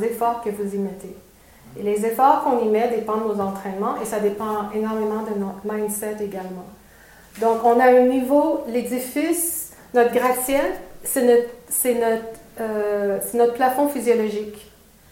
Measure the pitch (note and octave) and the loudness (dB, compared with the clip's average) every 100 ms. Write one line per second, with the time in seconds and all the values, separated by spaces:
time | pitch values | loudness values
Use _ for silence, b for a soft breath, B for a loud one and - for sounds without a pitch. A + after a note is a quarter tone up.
0 | A3+ - A#3 A#3 G#3 G3+ G3 G3+ G3 - | -2 -2 -2 -2 -6 -6 -4 -4 -6 -6
1 | F#3 - - _ b b b - G#3 G#3 | -14 -18 -20 _ b b b -8 -2 0
2 | A3+ A3+ C4+ D4+ - A#3+ G#3+ G#3+ A#3+ A3+ | 0 2 4 4 2 2 2 2 2 0
3 | G#3 G#3+ A3+ G#3 G3 F#3+ G3+ F#3+ A3 C#4+ | -2 -2 -2 -2 -2 -4 -6 -4 -4 -4
4 | G#3 G#3+ G3+ G3+ A3 G#3+ G#3 G#3+ A3 A3 | -4 -2 -2 -2 -4 -4 -4 -4 -2 -2
5 | G#3+ G#3+ A3 G3+ G3 F#3+ G#3 G#3+ G#3+ G#3 | -2 -2 -4 -4 -4 -6 -6 -4 -4 -4
6 | G#3+ G#3 G3+ G3 F#3 F#3 - - b b | -6 -6 -8 -8 -10 -12 -16 -20 b b
7 | b b b b A3+ A3+ A#3 A#3+ B3+ B3 | b b b b 0 2 4 6 8 8
8 | B3+ C4 B3 C#4+ D#4+ D#4 A#3+ A#3+ G3 B3 | 6 4 4 4 4 0 -2 -4 -4 -6
9 | - D4 D#4+ F4 - - - B B A#3+ | -6 -2 -2 -2 -4 -6 -10 B B 4
10 | A#3 B3 B3+ B3 - C#4 C#4 - - - | 4 4 2 0 0 0 0 -4 -12 -12
11 | - C#4 A#3+ A#3+ A#3+ - - - B3 A#3 | -6 2 4 6 4 -4 -8 -2 0 0
12 | A3+ A3 A3+ - - - A3 G#3+ G#3 G#3 | 2 0 -4 -14 -16 -8 -6 -2 -2 0
13 | G3+ G3 - A#3 A#3+ A#3+ C4 C4+ C#4+ C4 | 0 -2 -2 2 2 4 2 2 0 0
14 | A3 A3+ G#3+ G#3 G#3+ - - - _ _ | 2 2 2 -4 -8 -12 -20 -20 _ _
15 | b | b